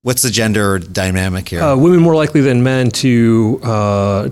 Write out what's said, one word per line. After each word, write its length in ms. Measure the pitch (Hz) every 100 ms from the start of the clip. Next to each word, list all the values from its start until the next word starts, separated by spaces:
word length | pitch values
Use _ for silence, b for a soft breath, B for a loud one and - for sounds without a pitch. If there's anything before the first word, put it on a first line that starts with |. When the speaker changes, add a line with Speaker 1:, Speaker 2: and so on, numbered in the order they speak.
Speaker 1:
what's 200 | 123 127
the 80 | 131
gender 480 | 107 110 107 101 95
dynamic 680 | 85 95 95 92 95 92 90
here? 140 | 85
Speaker 2:
Uh, 140 | 160 135
women 240 | 160 180
more 140 | 165
likely 260 | 160 151 147
than 220 | 131 123
men 280 | 127 131 127
to, 720 | - 131 120 117 113 110 127
uh, 640 | 120 107 104 101 101 98 107